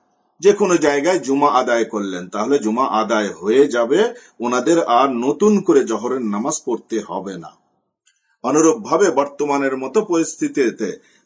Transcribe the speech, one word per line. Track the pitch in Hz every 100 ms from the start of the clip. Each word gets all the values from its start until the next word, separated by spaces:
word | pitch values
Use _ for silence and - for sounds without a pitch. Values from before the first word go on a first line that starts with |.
| _ _ _ _
যে | 180
কোনো | 202 202 175
জায়গায় | 151 143 151 185
জুমা | 127 139 143
আদায় | 127 123 117
করলেন, | 113 107 98 90 90
তাহলে | 104 110 143
জুমা | 110 113
আদায় | 131 110 107 110 101
হয়ে | 87 98 127 143
যাবে, | 120 117 156 240 - - -
ওনাদের | 120 123 139 170
আর | - 120 139
নতুন | 120 123 143 208 202
করে | - 147
জহরের | 113 110 120 131
নামাজ | 113 101 131 -
পড়তে | - 113 - 110
হবে | 90 92 95 90
না। | 78 - _ _ _ _ _ _ _ _
অনুরূপভাবে | 120 147 160 - - 160 196
বর্তমানের | 131 143 - 147 143 135 131
মতো | 131 214
পরিস্থিতিতে | - 165 160 - 151 143 120 - 101 - _ _